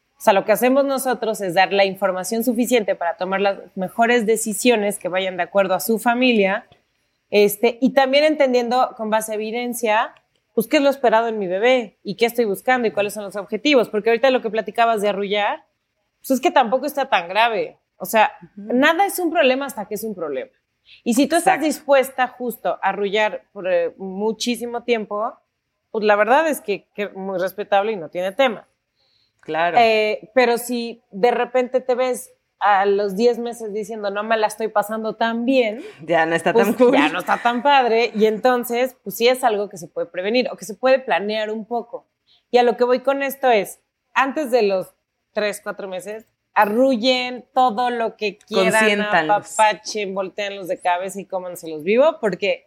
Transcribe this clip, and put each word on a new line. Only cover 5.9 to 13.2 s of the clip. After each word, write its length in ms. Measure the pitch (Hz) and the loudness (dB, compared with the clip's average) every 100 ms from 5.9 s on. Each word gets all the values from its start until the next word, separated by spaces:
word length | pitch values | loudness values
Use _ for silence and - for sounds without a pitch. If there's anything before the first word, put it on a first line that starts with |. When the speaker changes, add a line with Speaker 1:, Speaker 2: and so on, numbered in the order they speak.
| 220 | -2
Speaker 1:
familia, 680 | 240 240 254 226 190 208 - _ _ _ _ _ _ | 0 2 4 4 2 -2 -8 _ _ _ _ _ _
este, 480 | 208 208 202 233 233 | 2 2 2 -2 2
y 100 | 262 | 2
también 320 | 269 269 277 | 4 4 4
entendiendo 680 | 302 302 269 247 240 247 254 - | 2 2 2 2 0 0 0 -4
con 140 | 220 | -2
base 220 | 220 220 | -2 -2
a 20 | |
evidencia, 800 | 214 220 233 247 233 226 214 285 - _ _ _ | -6 -6 -6 -6 -4 0 0 -2 -8 _ _ _
pues, 120 | - 220 | -4 0
qué 100 | 302 | 2
es 40 | |
lo 60 | 277 | 2
esperado 400 | 269 233 220 233 | 2 2 2 2
en 100 | 220 | -2
mi 80 | 185 | -4
bebé 520 | 185 240 254 214 _ | 0 2 2 0 _
y 140 | 208 175 | -10 -2
qué 80 | |
estoy 200 | 233 233 226 | 0 0 -2
buscando 420 | 190 - 254 226 | -2 0 0 0
y 40 | |
cuáles 200 | - 202 | -2 -4
son 120 | 214 | -6